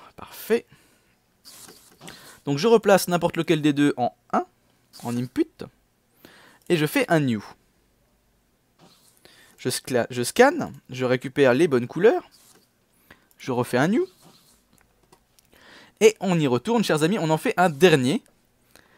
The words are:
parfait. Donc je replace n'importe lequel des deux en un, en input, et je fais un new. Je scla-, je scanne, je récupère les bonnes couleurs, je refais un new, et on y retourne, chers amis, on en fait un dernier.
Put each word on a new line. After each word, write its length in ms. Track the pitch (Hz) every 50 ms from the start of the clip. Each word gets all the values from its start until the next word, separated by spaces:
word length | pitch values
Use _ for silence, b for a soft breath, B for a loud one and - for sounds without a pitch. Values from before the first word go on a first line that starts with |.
| - - _
parfait. 500 | - - - - - - - 220 240 - b b b b b b b b b b _ _ _ _ _ _ - - - - - - - - - _ B B B B B B B B B -
Donc 120 | 143 143
je 100 | 139 180
replace 400 | 233 233 214 - 202 196 180 -
n'importe 300 | - 175 170 175 175 -
lequel 240 | 165 160 - 165 156
des 120 | 147 151 139
deux 200 | 143 147 143 -
en 180 | - 120 - - _ _ _ -
un, 120 | 220 359 - _ _ _ _ _ _ _ _ - - -
en 120 | - 120
input, 500 | 120 127 127 - - 339 - _ - - - _ _ _ _ _ _ _ _ _ b b b b b b b b b b -
et 80 | 180
je 80 | 156 151
fais 180 | 151 - 285 247 -
un 100 | 165 156
new. 260 | 147 127 113 104 - - - _ _ _ _ _ _ _ _ _ _ _ _ _ _ _ _ _ _ _ _ _ _ _ _ _ _ _ _ _ _ _ _ _ b b b b b b b
Je 120 | - - 131
scla-, 380 | - - - - 127 120 110 -
je 140 | 117 123 120
scanne, 500 | - - - 247 277 359 285 - 87 - 135 - -
je 160 | 127 123 127
récupère 480 | 120 127 127 - 135 - 147 139 127 120
les 140 | 135 170
bonnes 200 | 165 131 120 120
couleurs, 400 | 107 - 160 185 233 359 349 - - _ _ _ - - _ _ _ _ _ _ _ _ _ _ b b b b b b
je 140 | - - -
refais 260 | 127 123 120 - -
un 100 | 123 143
new, 200 | 180 214 302 381 - _ _ - - _ _ _ _ _ _ _ _ _ _ _ _ _ _ _ _ _ _ _ _ _ _ _ b b b b b b b b b b -
et 180 | 202 220 - -
on 200 | - 196 175 165
y 80 | 151
retourne, 360 | 131 123 120 - 214 233 233 196
chers 200 | - 165 151 156
amis, 160 | 165 214 202
on 100 | 165 156
en 80 | 156
fait 160 | - - 262 -
un 120 | - 180 185
dernier. 540 | 147 135 185 185 156 139 123 127 175 - - _ _ _ _ _ _ _ _ b b b b b b